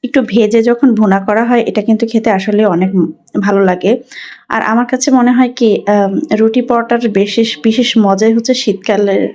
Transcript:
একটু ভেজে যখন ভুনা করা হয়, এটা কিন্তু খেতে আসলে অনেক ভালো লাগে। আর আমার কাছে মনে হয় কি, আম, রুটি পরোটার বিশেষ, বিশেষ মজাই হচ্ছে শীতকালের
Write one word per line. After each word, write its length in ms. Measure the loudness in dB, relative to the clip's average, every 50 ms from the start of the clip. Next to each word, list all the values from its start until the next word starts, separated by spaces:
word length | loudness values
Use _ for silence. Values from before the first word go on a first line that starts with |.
| -8
একটু 180 | 0 0 0
ভেজে 420 | 0 2 0 0 2 2 2 2 2
যখন 320 | 2 0 2 2 2 2
ভুনা 240 | 2 2 2 2 0
করা 260 | 0 0 0 0 0
হয়, 160 | 2 0 0
এটা 200 | 0 0 -2 -2
কিন্তু 260 | 0 0 0 0 0
খেতে 240 | -2 -2 -2 0 0
আসলে 340 | -2 0 -2 0 0 2 2
অনেক 260 | 2 2 0 -2 0 0 0 0 -2 -4 _ _ -8 _ -4
ভালো 220 | -2 0 0 2 2
লাগে। 340 | 2 0 0 0 -2 -2 -2 -4 _ -20 -20 -20 -20 -20 -20 _ _
আর 120 | -6 -4
আমার 240 | -2 0 0 0 0
কাছে 260 | -2 -4 -4 -2 0
মনে 200 | 2 2 2 2
হয় 180 | 2 2 2 0
কি, 340 | 0 0 0 2 2 0 0
আম, 320 | 0 0 2 2 0 -2 -4 -4 -4 -2
রুটি 260 | 0 0 2 2 0
পরোটার 480 | -2 0 -2 -2 0 -2 -2 -2 -2 -2
বিশেষ, 500 | 0 0 -2 0 0 -2 -2 -2 -4 -2 -2
বিশেষ 340 | 0 0 2 0 0 2
মজাই 360 | 2 2 2 2 2 2 2 2
হচ্ছে 200 | 0 0 -2 -2
শীতকালের 760 | -2 -2 -4 -4 -4 -2 -4 -2 0 0 0 0 -2 -2 -4 -6